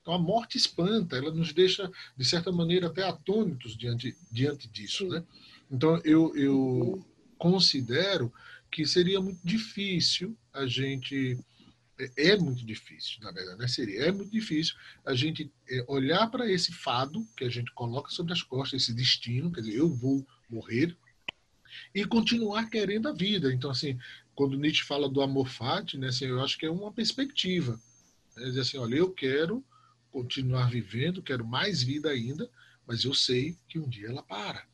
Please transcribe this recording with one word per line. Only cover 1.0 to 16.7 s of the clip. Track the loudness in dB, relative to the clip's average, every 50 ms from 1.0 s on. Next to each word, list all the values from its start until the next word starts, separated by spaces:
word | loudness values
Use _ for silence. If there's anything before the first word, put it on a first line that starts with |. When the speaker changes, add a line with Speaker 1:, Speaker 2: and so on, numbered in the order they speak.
| 0 0 -2
Speaker 1:
ela | -4 -4 -2
nos | -2 -2 -2 0
deixa, | 4 6 6 6 6 0 -4 -8 -8 -14 -20 -18 _
de | -2 0
certa | 2 2 2 0 0 0
maneira, | 2 2 4 4 2 2
até | 0 -2 0 -2
atônitos | -2 -2 -4 -2 0 2 2 2 0 -2 -6 -10 -12 -10
diante, | -6 -4 -4 -2 -2 -2 -6 -8 _ -14 _
diante | 0 0 0 0 0 -4 -10 -14
disso, | -14 -12 -8 -6 -4 -4 -2
Speaker 2:
Sim. | -2
Speaker 1:
né? | -2 -4 -6 _ -20 -20 -20 -20 -20 -20 _ _
Então, | -2 4 4 4 4 4 6
eu, | 6 8 8 8 6 4
eu | 2 4 4 6
Speaker 2:
Uhum. | 4 4 4 2 2 2 0 -2 -4 -8 -16 _ _ _ _ -10
Speaker 1:
considero | _ 4 4 6 6 6 4 4 2 0 2 2 2 2 2 2 0 0 -2 -4 -10 -20 -20 -20 -20 _ _
que | -4 -2 0
seria | 2 4 4 4 6 4 2
muito | 0 -2 -4 -4 -2
difícil | 0 0 0 -2 -4 -6 -4 -2 0 2 2 2 2 2 0 -2 -6 -8 -12 _ _
a | -6 -4 -2
gente, | -2 0 -2 -2 -2 -2 -4 -6 -4 -2 -2 0 0 -2 -4 -8 _ _ _ -20 -20 _ _ _ _ _ -12
é, | -12 -8 -2 4 6 6
é | 6
muito | 6 4 0 0 -4 -4
difícil, | -6 -8 -10 -12 -18 -16 -12 -12 -12 -12 -10
na | -14 -14
verdade, | -10 -10 -10 -10 -8 -4
né? | -2
Seria, | -2 -2 -2 -2 -4 -2 0 0
é | 0
muito | 0 0 -6 -2
difícil | -2 -2 -2 0 -2 0 0 -2 -4 -6 -20 -20 -20 -12 _
a | -2 0
gente, | 0 0 0 -2 -6 -10 -12 _ _ _ -6
é, | -6 -6 -2
olhar | 0 0 0 2 4 4 4 2 2
pra | 2 -2 0 2
esse | 2 2 0 -2